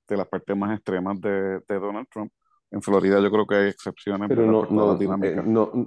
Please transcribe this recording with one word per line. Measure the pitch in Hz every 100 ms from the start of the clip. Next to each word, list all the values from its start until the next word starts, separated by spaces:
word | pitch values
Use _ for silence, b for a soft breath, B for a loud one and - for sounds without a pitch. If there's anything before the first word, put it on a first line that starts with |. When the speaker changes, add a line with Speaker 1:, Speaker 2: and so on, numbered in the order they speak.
| -
Speaker 1:
de | 101
las | 90
partes | 92 - 101
más | 101 107
extremas | - 92 95 98
de, | 104 98 98 95
de | - 98
Donald | 101 104 135
Trump. | 110 - _ _ _ _
En | 104
Florida | 101 98 92 98
yo | 98
creo | 107 101
que | 101
hay | 101
excepciones, | - 98 - - 98 104
Speaker 2:
Pero | 120
Speaker 1:
¿verdad? | 113
Speaker 2:
no, | 110
Speaker 1:
Por | -
toda | 107 104
Speaker 2:
no, |
Speaker 1:
la | 92
dinámica. | 98 95 95 87
Speaker 2:
eh, |
no, | 90 113 107 123